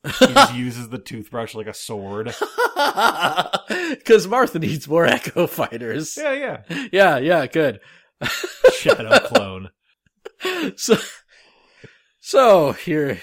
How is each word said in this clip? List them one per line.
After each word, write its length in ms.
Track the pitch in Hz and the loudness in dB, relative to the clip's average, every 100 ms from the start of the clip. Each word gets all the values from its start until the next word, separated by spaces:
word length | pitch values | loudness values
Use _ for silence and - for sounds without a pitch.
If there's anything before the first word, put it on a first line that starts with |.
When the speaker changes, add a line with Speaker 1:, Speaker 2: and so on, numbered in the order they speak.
Speaker 1:
<laughs> 160 | 131 - | -6 2
Speaker 2:
He 80 | 262 | 4
just 220 | 262 247 | 6 4
uses 340 | 123 123 120 113 | 2 -6 -8 -10
the 100 | 123 | -14
toothbrush 560 | - 113 101 120 113 | -12 -14 -12 -10 -10
like 120 | 110 104 | -10 -12
a 80 | |
sword. 600 | - - 104 98 101 113 - | -12 -10 -10 -8 -8 -8 -8
Speaker 1:
<laughs> 360 | - - - - | -6 -2 -2 0
'Cause 1500 | 285 - 226 - - 247 - - - 359 339 262 - 214 180 | -2 2 0 0 -2 -2 -2 -4 -6 -6 -6 -4 6 6 6
Marth 320 | 247 247 165 | 0 0 -2
needs 300 | 117 151 139 | -4 -6 -2
more 160 | 160 165 | 2 2
Echo 400 | - - - 165 | 2 -2 -2 -2
Fighters. 720 | - 120 117 117 139 156 277 | -2 -6 -6 -8 -8 -8 -6
Speaker 2:
Yeah, 160 | 302 | -6
yeah. 540 | 269 254 135 107 277 240 | -4 -6 -10 -10 -10 -2
Speaker 1:
Yeah, 260 | 190 190 135 | 2 4 2
yeah, 280 | 147 170 131 | 2 0 0
good. 340 | 160 143 101 _ _ _ - | 0 -2 -4 _ _ _ -12
<laughs> 560 | 135 - - - 508 - | -8 -8 -10 4 4 4
Speaker 2:
Shadow 400 | 151 - 110 - - | 0 0 2 2 4
clone. 440 | 117 98 95 95 _ _ _ _ _ - - 370 359 285 - | 0 0 -10 -16 _ _ _ _ _ -20 -10 -8 -6 -8 -4
Speaker 1:
So, 200 | - 220 - - _ _ _ _ _ _ - _ _ _ | 2 2 0 -16 _ _ _ _ _ _ -20 _ _ _
so 520 | - 277 247 185 143 | 0 4 8 6 4
here, 420 | - - 151 139 101 | -2 -4 -2 -2 -4